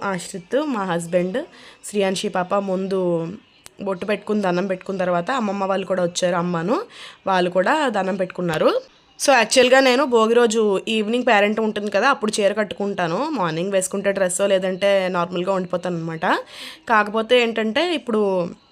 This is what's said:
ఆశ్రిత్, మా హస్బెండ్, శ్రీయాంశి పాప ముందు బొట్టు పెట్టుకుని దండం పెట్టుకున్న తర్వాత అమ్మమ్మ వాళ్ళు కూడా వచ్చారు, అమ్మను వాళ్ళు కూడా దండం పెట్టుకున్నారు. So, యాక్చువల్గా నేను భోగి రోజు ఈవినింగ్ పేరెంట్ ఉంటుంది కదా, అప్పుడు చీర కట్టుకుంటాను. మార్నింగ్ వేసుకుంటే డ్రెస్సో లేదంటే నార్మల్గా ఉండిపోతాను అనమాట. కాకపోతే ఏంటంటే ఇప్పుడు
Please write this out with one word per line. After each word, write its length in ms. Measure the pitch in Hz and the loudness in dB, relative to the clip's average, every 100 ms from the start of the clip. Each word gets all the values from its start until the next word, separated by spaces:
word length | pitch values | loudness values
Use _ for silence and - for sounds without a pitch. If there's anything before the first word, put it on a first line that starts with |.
ఆశ్రిత్, 580 | 202 185 175 196 180 247 311 | -4 -6 -8 -14 -4 -4 -2
మా 180 | 233 | -4
హస్బెండ్, 600 | 190 170 170 180 180 208 330 - - - - | -2 -4 -2 -2 -2 -4 -8 -14 -20 -20 -8
శ్రీయాంశి 380 | 208 190 185 214 | -2 0 0 -4
పాప 260 | 190 175 | -4 -2
ముందు 720 | 202 196 185 190 190 180 170 165 208 _ _ - - | -2 0 -2 -2 -2 0 -2 -4 -10 _ _ -20 -12
బొట్టు 240 | 196 185 196 | -8 -6 -4
పెట్టుకుని 360 | 208 - 214 | -4 -2 -2
దండం 240 | 190 175 196 | 0 0 -2
పెట్టుకున్న 340 | 185 - 190 | -4 -6 -4
తర్వాత 300 | 180 175 175 | 0 0 0
అమ్మమ్మ 340 | 269 214 202 | -2 -2 -2
వాళ్ళు 220 | 190 190 190 | -2 -2 -2
కూడా 160 | 185 | -2
వచ్చారు, 340 | 175 175 180 175 | -2 0 0 0
అమ్మను 460 | 175 170 170 285 466 - - - - | 0 -2 0 -2 -4 -14 -20 -10 -2
వాళ్ళు 240 | 185 180 | 0 2
కూడా 380 | 180 185 302 277 | 2 2 2 0
దండం 280 | 208 190 208 | 0 -2 -2
పెట్టుకున్నారు. 640 | 180 - 175 156 214 453 - _ _ - | -4 -4 -4 2 2 0 -4 _ _ -6
So, 100 | - | 4
యాక్చువల్గా 500 | 254 220 262 254 254 | 4 4 4 6 6
నేను 240 | 269 247 | 6 4
భోగి 300 | 285 240 220 | 4 4 4
రోజు 460 | 240 240 220 214 190 - | 4 4 2 2 0 0
ఈవినింగ్ 360 | 220 208 240 | -2 0 0
పేరెంట్ 360 | 247 214 202 - | 2 4 4 2
ఉంటుంది 300 | 220 202 208 | -2 -2 -2
కదా, 180 | 202 247 | 0 2
అప్పుడు 320 | 269 214 214 | 0 -2 2
చీర 120 | 196 | 0
కట్టుకుంటాను. 760 | 202 202 - 202 185 175 175 302 | 0 -4 -4 -6 -2 -2 -2 -2
మార్నింగ్ 420 | 294 175 160 185 | -2 -2 -2 -2
వేసుకుంటే 400 | 196 180 202 202 | 0 -2 -2 -2
డ్రెస్సో 340 | 196 185 - 196 | 0 0 0 2
లేదంటే 640 | 190 185 185 202 196 185 | 2 0 0 2 2 0
నార్మల్గా 440 | 185 175 180 180 | -2 -2 -2 -2
ఉండిపోతాను 440 | 190 180 180 180 175 | -2 -2 -4 -4 -4
అనమాట. 300 | 165 160 180 311 508 - - - - | -6 -4 0 -2 -4 -16 -18 -12 0
కాకపోతే 540 | 220 208 220 220 247 | 2 2 0 2 4
ఏంటంటే 520 | 233 226 220 220 349 | 2 0 -2 0 0
ఇప్పుడు 540 | 320 254 220 202 190 175 - _ | -2 -2 0 2 0 -2 -6 _